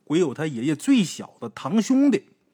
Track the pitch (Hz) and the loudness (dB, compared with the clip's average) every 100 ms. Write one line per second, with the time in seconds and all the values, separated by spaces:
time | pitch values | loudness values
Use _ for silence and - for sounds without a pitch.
0 | - 156 165 120 160 120 131 151 - 269 | -4 0 0 -2 -6 -4 -4 -2 2 2
1 | 170 - - - 113 - 139 214 214 262 | 2 -4 -16 -14 -14 -10 -2 0 2 4
2 | 285 - - _ _ | 4 2 -2 _ _